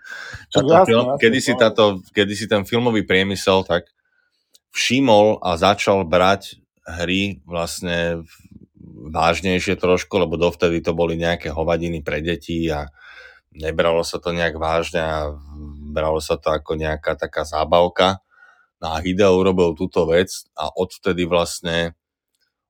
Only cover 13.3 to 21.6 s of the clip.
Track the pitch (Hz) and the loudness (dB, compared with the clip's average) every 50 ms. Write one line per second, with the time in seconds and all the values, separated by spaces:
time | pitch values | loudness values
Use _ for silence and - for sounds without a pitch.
13.3 | - _ _ _ _ 78 78 80 82 82 82 85 82 85 82 - - 80 - 87 | -20 _ _ _ _ -8 -8 -4 -2 0 2 2 2 2 0 -2 -6 -6 -6 -4
14.3 | 85 85 85 82 76 78 80 80 82 82 82 80 - 85 80 80 78 78 76 73 | -2 -2 -2 -2 -2 -4 -2 -2 0 0 -2 -2 -4 -4 -2 -2 -2 -4 -4 -6
15.3 | 76 73 73 73 73 76 76 73 73 73 73 76 73 78 78 78 78 78 - - | -8 -12 -16 -18 -18 -16 -16 -16 -16 -16 -14 -10 -6 -4 -2 -2 -2 -2 -2 -4
16.3 | 82 78 - 78 78 76 73 - 80 78 78 78 78 76 - 82 80 - 80 76 | -4 -2 -2 -2 -2 -2 -4 -6 -6 -4 -4 -4 -6 -4 -4 -6 -6 -4 -6 -6
17.3 | - 80 78 - - 78 80 76 87 87 87 87 - - 92 95 98 95 _ _ | -6 -8 -6 -4 -4 -4 0 2 4 4 4 2 2 2 2 2 2 -2 _ _
18.3 | _ _ - _ _ _ _ _ _ _ - 80 80 80 82 90 92 95 104 95 | _ _ -20 _ _ _ _ _ _ _ -8 -8 -6 -4 -4 -2 2 4 4 6
19.3 | 92 92 92 95 92 92 87 85 78 - 95 90 - 95 85 80 82 90 95 - | 6 4 4 2 4 4 2 2 2 -2 -6 -2 0 0 0 4 2 2 2 0
20.3 | - - - _ _ - 76 78 - - 92 - - - - 98 90 85 87 82 | -4 -12 -16 _ _ -8 -8 -6 -4 -4 -4 -4 -6 -6 -4 -4 -2 -2 -2 0
21.3 | 87 87 85 - - - | 0 0 0 -2 -6 -8